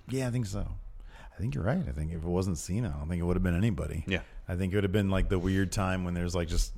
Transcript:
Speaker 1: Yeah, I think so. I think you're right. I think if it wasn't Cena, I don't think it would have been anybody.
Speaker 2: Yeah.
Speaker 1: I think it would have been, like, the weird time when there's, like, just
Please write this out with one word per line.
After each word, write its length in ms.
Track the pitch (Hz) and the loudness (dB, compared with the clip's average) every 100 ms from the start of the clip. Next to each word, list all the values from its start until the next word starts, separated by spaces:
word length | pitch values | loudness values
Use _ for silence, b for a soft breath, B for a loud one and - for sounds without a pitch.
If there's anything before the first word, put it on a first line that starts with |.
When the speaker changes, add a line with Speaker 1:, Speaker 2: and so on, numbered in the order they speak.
| - | -6
Speaker 1:
Yeah, 200 | 131 127 | -2 0
I 20 | |
think 160 | 123 104 | -2 -2
so. 200 | 101 87 - - - b b b | -2 -4 -6 -10 -14 b b b
I 60 | - | -6
think 140 | 104 | -4
you're 100 | 139 | 0
right. 200 | 98 170 147 | 0 0 0
I 60 | |
think 180 | 64 78 | -2 -4
if 60 | 85 | -2
it 60 | |
wasn't 340 | 82 90 95 82 | 0 0 2 -2
Cena, 340 | - 95 117 | -2 -2 -2
I 40 | 73 | -4
don't 100 | 76 | -2
think 120 | 87 | 0
it 40 | |
would 120 | 85 90 | 2 2
have 60 | |
been 140 | 90 85 | 4 4
anybody. 480 | 113 90 80 82 - | 2 2 -2 -4 -2
Speaker 2:
Yeah. 140 | 90 b b - | -2 b b -6
Speaker 1:
I 60 | |
think 180 | 90 95 | -2 0
it 40 | 101 | 2
would 80 | |
have 80 | 98 | 2
been, 180 | 101 98 | 4 4
like, 180 | 95 85 | 4 4
the 100 | 95 | 2
weird 340 | 90 95 95 | 4 2 2
time 320 | - 92 92 | 2 0 0
when 100 | 90 | 0
there's, 200 | 87 87 | 0 0
like, 140 | 87 85 | 0 0
just 240 | 85 - | 2 0